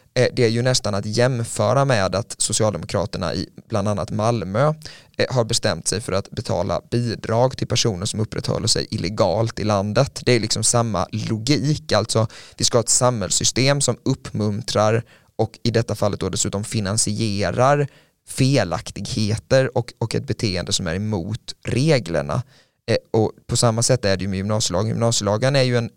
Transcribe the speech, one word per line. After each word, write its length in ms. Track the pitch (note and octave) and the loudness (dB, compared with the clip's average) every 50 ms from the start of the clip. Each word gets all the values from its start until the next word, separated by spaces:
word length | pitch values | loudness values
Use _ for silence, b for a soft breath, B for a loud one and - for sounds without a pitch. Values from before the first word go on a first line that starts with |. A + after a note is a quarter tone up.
| B B - | B B 0
Eh, 140 | B2+ A#2+ - | 2 2 2
det 120 | - B2+ A#2+ | 2 2 2
är 40 | A2 | 2
ju 140 | A2+ A#2 | 2 2
nästan 320 | B2 B2+ B2+ - - G#2 G#2 | 0 2 0 0 0 -2 -4
att 120 | G2+ G2 | -4 -4
jämföra 800 | G#2+ G#2+ A#2+ A#2+ C3 C3 A#2 A#2 - - - E3 G#2+ B2 C#3 C#3 | -2 0 2 2 2 2 -2 -4 -4 -2 0 0 2 2 2 2
med 300 | C#3 B2 G#2 F#2+ F2+ F#2 | 2 2 2 2 0 0
att 200 | G2 G#2 - - - | -2 -4 -4 -6 -4
Socialdemokraterna 960 | - - G#2+ G#2 G#2+ G#2+ F#2+ E2 A2 - - G2 F#2 - - - F2+ D#2+ - | -4 -2 0 0 0 0 0 -2 -6 -4 -4 -4 -4 -2 -4 -4 -4 -4 -2
i 140 | F#2+ - - - - - - | -4 -6 -8 -10 -18 -12 -6
bland 200 | A2 G#2 G2 A2 | -4 -2 -2 -2
annat 220 | G#2 F#2 - - | -2 -2 -4 -4
Malmö, 640 | G#2+ G#2 G#2+ A#2 A#2+ A2 E2+ F#2 F#2+ A2 A2+ D3+ D#3 D#3 B B B B B B B | -2 0 0 0 0 0 -2 -2 0 0 2 0 0 -2 B B B B B B B
eh, 180 | - A#2 - B2+ | -2 -2 0 2
har 100 | B2+ A2+ | 0 0
bestämt 440 | G#2+ A2+ - - G#2+ E2+ D#2+ - - | 2 0 0 0 0 -2 -2 -2 -2
sig 120 | F2+ G#2 | -4 -2
för 120 | - - | -2 -2
att 180 | F2+ F#2+ - - | -2 -2 -4 -4
betala 500 | - - - - G2 F2 F2+ F#2 E2+ - - - | -8 -8 -4 -2 -2 -2 0 0 -2 -2 -2 -2
bidrag 640 | - A#2+ A#2+ A#2 F#2 - - - A2 A#2+ C3 B2+ - | -2 0 0 0 -4 -4 -2 0 2 2 2 2 0
till 100 | - G#2+ | -2 -4
personer 400 | - A#2 - - A#2 F#2+ F2 E2 | -2 0 0 0 0 0 -2 -4
som 140 | - - G2+ | -4 -2 -2
upprätthåller 460 | G2+ - - - - - - - - - | -4 -4 -4 -6 -4 -2 -2 0 0 0
sig 180 | - - - - | 0 0 -2 -4
illegalt 680 | - - - F2+ G#2+ A2 A2 F2+ E2 G#2+ A2+ A2+ - - | -4 -4 -4 -2 0 2 2 2 2 2 0 -2 -2 -2
i 40 | G2+ | -2
landet. 560 | G#2 G#2 G2 G2 G#2 G#2 A#2+ C#3 - - - - | 0 0 0 0 0 2 2 0 0 -2 -4 0
Det 60 | - | 2
är 80 | B2 A2+ | 2 2
liksom 240 | G2+ G#2+ - G#2 A2 | 2 0 -2 0 0
samma 420 | - - A#2+ A#2 A2+ G2+ F2 F#2 - | 2 2 2 2 0 0 -2 -2 -2
logik, 800 | - G#2+ A2 A2 A2+ G#2+ A2 C3 D3 G#2 B2 D3+ D3 - - - | -4 -6 -4 -4 -4 -2 0 2 2 2 2 0 0 -2 -2 0
alltså 340 | G#2+ G#2 G#2 - - A2+ A2 - B B B B B | 0 0 0 2 2 0 0 0 B B B B B
vi 80 | B A#2 | B -2
ska 140 | - - A#2+ | 2 2 2
ha 40 | |
ett 60 | A2 - | 2 2
samhällssystem 920 | - - B2+ B2 B2 G#2+ F#2 - - - - - - A2 C3 C#3 C#3+ C#3+ | 2 2 4 2 2 0 -2 -2 0 0 0 0 2 2 4 4 4 2
som 160 | C#3 B2+ A2 - - | 2 0 -2 0 0
uppmuntrar 960 | - C3+ - - - - G#2+ G#2 G#2+ G2+ G#2+ - - - G#2 G#2+ G#2+ A2+ A#2 - b b b b b b | -2 -2 -2 -4 -6 -4 -2 0 0 -2 -2 -4 -2 2 4 4 4 4 2 -2 b b b b b b
och 220 | - A2+ - - - | -4 -4 -4 -4 -4
i 80 | - A#2+ | -2 0
detta 240 | A2+ A2+ A2+ - G#2+ | 2 2 0 0 -2
fallet 260 | - A2 G#2 F2 - | 0 0 -2 0 -2
då 80 | F#2+ F#2 | -4 -4
dessutom 360 | - A#2+ - G#2 - G2 G#2+ | -2 -2 -2 -2 -2 -4 -6
finansierar 1200 | - - A2+ G2 F#2+ G#2 - - G#2+ G#2 G#2+ A2+ A2 G2 G2+ G2 F2 - - B2 C3+ D3 C#3+ C#3 - b b b b b b _ - | -4 -4 -2 -2 -2 0 0 -2 -2 -2 -2 -2 -2 -2 0 -2 0 2 2 4 4 4 4 2 -2 b b b b b b _ -8
felaktigheter 1500 | - - C3 C3 C#3+ B2 G2+ E2+ E2 - - - - - G2+ - - G2+ A2 G2+ G#2 - - - C3+ C3+ C3 - - A#2+ | -2 2 2 4 4 2 2 0 -2 -6 -6 -8 -10 -10 -8 -6 -4 -2 -2 0 -2 -2 0 2 4 4 4 2 0 -4
och, 140 | A#2 - - - | -4 -4 -6 -6
och 160 | A#2 A2 - | -4 -2 -2
ett 120 | A2+ A2+ | -4 -4
beteende 460 | - A2 - - G#2 F2+ F2 - - | -4 -4 -2 -2 -2 -2 -2 -4 -2
som 140 | - - - | -2 -2 -2
är 80 | E2 E2 | -2 -2
emot 600 | F#2+ G#2+ G#2+ G#2+ F2+ E2 G#2 A2 - - - - _ - | -2 -2 -2 -2 -2 -2 -4 -6 -8 -10 -12 -16 _ -6
reglerna. 800 | - - A#2 C#3+ D#3+ D3 B2 F2+ E2 E2 D2+ C#2+ C#2+ D2 C3 - b b b b b b b b | -2 0 0 2 4 2 2 2 0 -2 -2 -2 -2 -2 -4 -4 b b b b b b b b
Eh, 100 | - A2+ - - _ | 0 0 0 0 _
och 200 | - A2+ G#2+ - - - _ | 0 2 2 0 -2 -8 _
på 100 | - B2+ | -4 -2
samma 260 | - B2 A#2 A2 A#2 | 2 2 2 2 2
sätt 220 | A#2 - B2+ - - | 2 2 2 2 2
är 120 | G2 F#2+ | 0 0
det 60 | F2+ | 0
ju 60 | F#2 G2+ | -2 -4
med 80 | F#2+ | -4
gymnasielagen. 520 | F#2+ F#2+ G#2+ G#2+ G#2+ - - F2 F2+ A2 A2+ | -2 -2 -2 -2 0 0 0 0 0 0 0
Gymnasielagen 680 | A#2 G#2+ A#2 A#2 A2+ - G#2+ G2+ G#2 G#2+ B2 C3+ C#3+ | 0 0 0 0 0 0 0 0 0 2 2 2 2
är 60 | C#3 | 4
ju 140 | B2+ B2+ A#2+ | 2 2 2
en, 140 | A#2 A#2 A2 - | 0 0 -2 -4